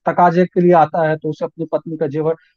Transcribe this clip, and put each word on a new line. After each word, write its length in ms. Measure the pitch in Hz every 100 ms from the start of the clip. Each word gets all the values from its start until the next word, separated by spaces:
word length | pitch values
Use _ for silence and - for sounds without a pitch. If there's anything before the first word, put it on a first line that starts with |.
| -
तकाजे 400 | 160 175 170 180
के 160 | 185
लिए 120 | 175
आता 360 | 175 156 180 156
है, 80 | 156
तो 120 | 156
उसे 160 | 151 170
अपनी 200 | - 160
पत्नी 320 | 151 165 156
का 100 | 156
जेवर 280 | 147 156 160 _